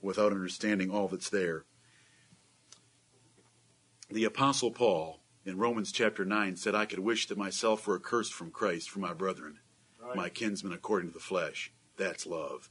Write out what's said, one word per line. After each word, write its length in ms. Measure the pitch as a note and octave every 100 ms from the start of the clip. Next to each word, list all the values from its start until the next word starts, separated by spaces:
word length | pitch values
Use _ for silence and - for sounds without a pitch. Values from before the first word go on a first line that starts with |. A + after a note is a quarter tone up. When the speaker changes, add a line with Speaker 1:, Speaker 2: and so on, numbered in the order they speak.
Speaker 1:
without 300 | G2 F#2+ G#2+
understanding 580 | G2 F#2 - G#2+ G2+ F#2+
all 180 | G#2 F#2+
that's 220 | F2+ -
there. 360 | G#2 F2+ D#2+ - _ _ - _ _ _ - _ _ _ - _ _ _ _ _ _ _ _ _ _ _ _ -
The 140 | A2
Apostle 480 | A2 - C3+ C3+ A#2+
Paul 500 | - A#2+ F2 D#2+ - _ _ F#2+
in 120 | F#2
Romans 340 | A#2 A2+ F#2+
chapter 340 | - A2+ G#2+ F#2+
nine 320 | G#2+ G2 F2+
said, 160 | G#2+
"I 140 | G#2 G#2+
could 120 | F#2
wish 280 | G2 A2+ -
that 100 | G2+
myself 480 | G2 F#2+ A2+ G#2+ G#2+
were 100 | F#2
accursed 380 | - A#2 A2
from 160 | - E2+
Christ 400 | - G#2 E2+ -
for 100 | G2+
my 140 | F#2
brethren, 460 | E2+ F#2+ E2+ D2+ D2 _ _ _ _
Speaker 2:
Right. 140 | A#2+ B2+
Speaker 1:
my 140 | F2
kinsmen 440 | - A2 G2+ G2
according 360 | E2+ - G#2 E2+
to 40 |
the 60 | E2
flesh." 520 | - F#2+ D#2 - - _ _ -
That's 280 | F#2+ E2 -
love. 440 | E2 D2 D2 -